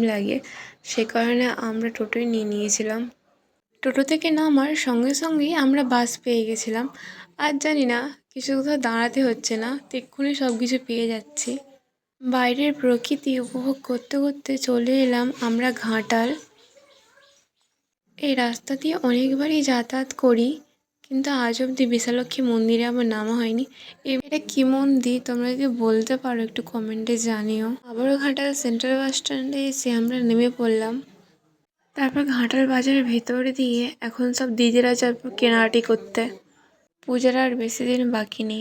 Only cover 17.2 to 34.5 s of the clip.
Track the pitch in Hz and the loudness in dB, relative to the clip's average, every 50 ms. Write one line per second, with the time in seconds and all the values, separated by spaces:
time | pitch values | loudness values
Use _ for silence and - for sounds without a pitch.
17.2 | 554 554 554 _ _ _ _ _ _ _ _ _ _ _ _ _ _ _ _ - | _ _ _ _ _ _ _ _ _ _ _ _ _ _ _ _ _ _ _ -4
18.2 | - 285 269 254 240 240 233 233 - - 277 269 - 311 320 349 320 247 240 240 | -2 0 2 2 2 0 -2 -4 -6 -6 -6 -4 -2 -2 -2 0 2 2 2 2
19.2 | 262 269 269 269 285 311 311 311 285 277 262 240 233 233 - 262 269 262 - - | 2 2 0 0 0 0 2 2 2 2 2 0 0 -2 -4 -6 -6 -6 -4 2
20.2 | - 254 240 226 233 254 302 311 - _ _ _ _ _ _ _ _ - 269 262 | 4 4 4 4 4 2 0 -4 -10 _ _ _ _ _ _ _ _ -6 -4 -2
21.2 | 269 285 277 262 247 233 233 233 262 262 262 262 269 240 240 233 226 240 240 247 | -2 0 0 0 0 0 0 0 -2 -2 0 0 0 2 2 0 0 0 0 0
22.2 | 247 247 - - 262 240 233 226 226 226 233 226 233 240 240 247 240 233 226 214 | -2 -2 -2 -2 0 2 2 2 4 4 4 2 2 0 0 0 0 0 0 -2
23.2 | 214 220 226 240 233 226 226 233 269 - - - - - - _ - 277 262 262 | -2 -2 0 0 0 0 0 -2 -4 -6 -8 -16 -20 -20 -20 _ -6 -4 -4 -4
24.2 | 269 294 294 302 302 - - 277 262 262 262 269 277 277 277 262 240 247 247 247 | -2 -2 -4 -6 -4 -2 0 2 2 4 4 4 4 4 4 2 2 2 0 -2
25.2 | 254 - 247 240 240 247 254 254 277 269 240 233 226 226 220 220 220 - 262 262 | -2 -4 -4 -2 -2 -2 -2 0 0 0 0 0 2 2 2 2 2 0 -2 -2
26.2 | 262 262 247 233 226 220 - - 233 - - 233 220 214 220 220 220 226 240 226 | -2 -2 -2 -2 -4 -4 -6 -8 -8 -6 -6 -6 -6 -4 -6 -4 -2 -2 0 0
27.2 | 226 226 226 214 214 214 220 214 220 226 240 - - 247 233 226 254 269 277 277 | 0 0 -2 -2 -2 -2 -2 -2 -2 -2 -4 -6 -8 -10 -4 -2 0 2 2 2
28.2 | 277 285 269 277 277 285 277 277 - 247 233 226 233 254 262 269 269 269 262 - | 2 0 0 0 0 -2 -2 -2 -2 0 0 0 0 0 0 0 0 0 -2 -2
29.2 | - - 285 269 262 262 277 277 269 277 269 269 - 254 240 233 226 233 247 254 | -4 -4 -4 -4 -4 -4 -2 -2 -2 -2 -2 -2 -2 0 0 2 2 0 0 0
30.2 | 247 233 233 226 240 247 247 - 240 226 220 220 220 220 233 262 277 - - - | 2 2 4 4 4 2 2 0 0 2 2 2 0 -2 -4 -6 -8 -10 -18 -20
31.2 | _ _ _ _ _ _ _ _ _ _ _ _ _ _ - - 277 262 262 285 | _ _ _ _ _ _ _ _ _ _ _ _ _ _ -4 -2 -2 0 2 0
32.2 | 285 294 262 247 240 233 247 262 269 262 262 254 254 269 269 277 262 240 233 233 | 0 0 2 0 0 2 2 4 4 4 4 2 2 4 4 2 4 2 0 0
33.2 | 233 - 240 247 254 262 262 269 262 247 240 240 240 240 - - - 233 233 - | 0 0 -2 0 0 0 0 0 0 0 0 0 -2 -2 -6 -8 -10 -8 -4 -2
34.2 | 247 247 247 - 262 254 | -2 0 0 0 -2 -2